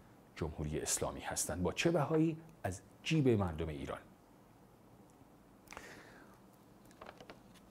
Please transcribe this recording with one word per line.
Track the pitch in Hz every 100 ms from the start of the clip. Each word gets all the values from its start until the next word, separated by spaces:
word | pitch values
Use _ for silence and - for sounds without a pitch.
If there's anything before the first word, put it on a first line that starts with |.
| - - - -
جمهوری | 78 - 76 73
اسلامی | - - - 65
هستن. | - - - 85
با | 87
چه | - 170
بهایی؟ | 165 135 160 165 156 - -
از | 98 90 - -
جیب | - 160 131
مردم | 107 90 80 80
ایران. | 71 69 - - - - - - - - - - - - - - - - - - - - - - - - - - - - - - - - - - - - - -